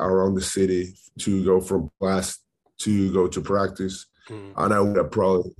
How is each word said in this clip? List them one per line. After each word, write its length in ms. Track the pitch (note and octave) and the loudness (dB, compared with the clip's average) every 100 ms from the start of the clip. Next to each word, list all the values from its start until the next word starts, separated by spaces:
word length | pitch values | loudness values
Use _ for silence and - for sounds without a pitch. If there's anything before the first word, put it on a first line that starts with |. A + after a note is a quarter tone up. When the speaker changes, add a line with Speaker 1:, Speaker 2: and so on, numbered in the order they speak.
Speaker 1:
around 340 | F#2 F#2+ G2 | 0 2 2
the 60 | F#2+ | 0
city 540 | F#2+ G2 F#2+ F2+ F#2 - _ - | -2 0 0 0 -4 -10 _ -6
to 260 | - G2 | -2 0
go 160 | F#2 F#2 | 4 2
from 300 | - F#2+ D2+ - | 2 -2 -2 -4
class 380 | F#2+ F#2+ F#2+ - _ _ _ - | -2 0 -2 -10 _ _ _ -8
to 340 | G#2+ G2+ G2 | -2 0 2
go 140 | F#2 F2+ | 2 0
to 140 | F#2+ | -2
practice. 640 | D#2 G2 G2 - F#2+ - - _ - | -2 0 0 -4 -8 -8 -16 _ -18
Speaker 2:
Mm. 240 | G#2+ G2 G2 | -16 -10 -2
Speaker 1:
And 180 | G2 | 0
I 60 | G#2 | 2
would 160 | G2+ G2 | 2 2
have 140 | E2+ | 0
probably 440 | A2 F#2+ F#2 F2 | 0 2 2 -2